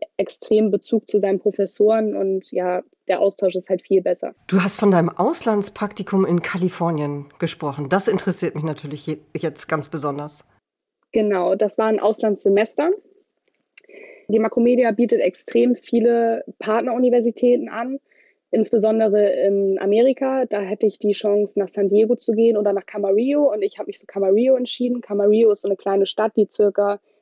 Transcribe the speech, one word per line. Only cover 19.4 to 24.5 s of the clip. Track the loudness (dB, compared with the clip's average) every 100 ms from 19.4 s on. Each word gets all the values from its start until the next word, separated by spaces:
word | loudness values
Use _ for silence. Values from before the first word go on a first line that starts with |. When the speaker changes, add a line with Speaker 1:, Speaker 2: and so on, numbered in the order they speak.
| 0 2 0 0
Speaker 1:
Amerika. | 0 2 4 2 -2 -2 -2
Da | -4
hätte | -4 -2 -2
ich | 0
die | -2
Chance, | -2 0 0 0 -4
nach | -4
San | -2 2
Diego | 2 2 0
zu | -2
gehen | 2 2 2
oder | 0
nach | -2 -6
Camarillo. | -6 0 0 2 2 0
Und | 0
ich | -4 -6
habe | -12
mich | -14
für | -10
Camarillo | -2 2 4 4